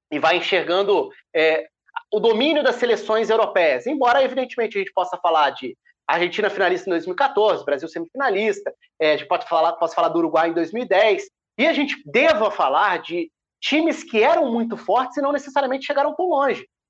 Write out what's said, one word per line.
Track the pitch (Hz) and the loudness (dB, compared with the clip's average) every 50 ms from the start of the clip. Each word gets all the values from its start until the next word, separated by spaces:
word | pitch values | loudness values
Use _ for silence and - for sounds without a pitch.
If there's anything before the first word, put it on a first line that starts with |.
| _ _ | _ _
e | - 143 | -4 0
vai | 156 160 175 175 | 0 2 2 0
enxergando, | 175 - 196 175 156 165 175 190 202 196 202 165 135 - - - _ _ - | 0 0 0 0 0 0 0 0 2 2 2 0 0 -2 -8 -18 _ _ 0
é, | 160 156 160 156 - - - _ _ _ _ - - - _ | 2 2 2 2 0 -2 -6 _ _ _ _ -12 -12 -8 _
o | - 214 | -2 0
domínio | 185 233 220 220 262 311 320 294 285 | 2 2 2 2 2 2 2 2 2
das | 262 233 | 0 0
seleções | 240 247 240 226 226 - - 220 220 226 196 | 0 0 0 0 0 -2 -2 -2 0 0 2
europeias. | 220 233 214 - - 190 170 156 131 127 - | 2 2 2 2 2 2 2 2 2 0 -2
Embora, | 240 302 269 254 240 247 277 269 | -4 -2 0 2 2 4 4 2
evidentemente, | 247 254 262 262 254 - 247 226 214 - 202 | 2 0 -4 -6 -4 -4 -4 -4 -4 -2 -4
a | |
gente | 190 190 - | -6 -4 -4
possa | 190 180 180 185 175 | -4 -4 -4 -4 -2
falar | - 170 165 156 147 139 | 0 2 2 4 2 2
de | - - 131 120 - _ _ _ _ _ _ - | 0 -4 -8 -12 -12 _ _ _ _ _ _ -2
Argentina | 143 170 180 175 170 208 208 190 | 0 0 0 -2 -2 -2 -2 -2
finalista | - 185 196 185 185 180 - 196 | 0 0 0 0 0 0 -2 -2
em | 175 | -4
dois | 165 160 | -4 -2
mil | 180 180 | -4 -2
e | |
quatorze, | - 285 - - 202 214 214 175 - - | 0 0 0 2 2 2 2 2 0 -2
Brasil | - 143 131 160 | -2 -4 -4 -4
semifinalista, | 156 - 170 170 - - 262 277 254 196 190 220 214 196 202 - - - _ _ _ _ - | -6 -10 -10 -12 -10 -6 -4 -2 -2 0 0 0 -2 -2 -4 -6 -12 -12 _ _ _ _ 0
é, | 160 151 151 | 0 2 2
a | |
gente | 139 - - | 0 0 -2
pode | 175 170 - | -4 -4 -2
falar, | - 170 160 160 165 165 | -2 0 0 2 0 0
posso | - 170 160 - | 0 -2 -2 0
falar | 175 170 160 | 0 0 0
do | 160 170 | 2 0
Uruguai | 165 160 160 156 165 170 | 0 2 2 2 2 0
em | 165 | 0
dois | 170 165 - 196 | -2 -4 -4 -4
mil | 233 247 | -6 -4
e | - | 0
dez, | 190 185 220 220 196 - - - _ _ _ _ _ - | 2 4 4 4 2 0 -2 -8 _ _ _ _ _ 0
e | 254 | 0
a | 330 311 | 2 2
gente | 277 294 - - - - | 0 -2 -4 -4 -8 -8
deva | 151 - 233 285 330 311 - 220 196 | -4 0 2 4 4 4 2 0 -2
falar | - - 165 131 139 160 202 202 185 165 160 | 0 0 0 0 2 2 2 2 0 -2 -6
de | - 165 175 165 - _ _ _ _ _ _ | -6 -6 -6 -6 -8 _ _ _ _ _ _
times | - - 277 311 330 330 269 - - | -4 -2 0 2 2 0 -2 -4 -6
que | - - 214 220 | -4 0 2 4
eram | 285 339 330 311 247 | 4 4 2 2 0
muito | 226 233 226 233 208 | -2 -2 -4 -4 -6
fortes | - - - 285 247 254 254 - 294 | -6 -4 -2 0 0 -2 -2 -4 -4
e | |
não | 277 277 294 | -2 -2 -2
necessariamente | 277 277 277 - 285 277 247 262 269 262 | -4 -4 -4 -2 -2 -2 -2 -2 -4 -6
chegaram | - 285 277 285 302 302 | -4 0 0 0 0 -2
tão | - 370 359 | -2 -2 0
longe. | 320 277 277 269 202 - - - _ _ _ _ | 0 2 2 0 0 -2 -6 -14 _ _ _ _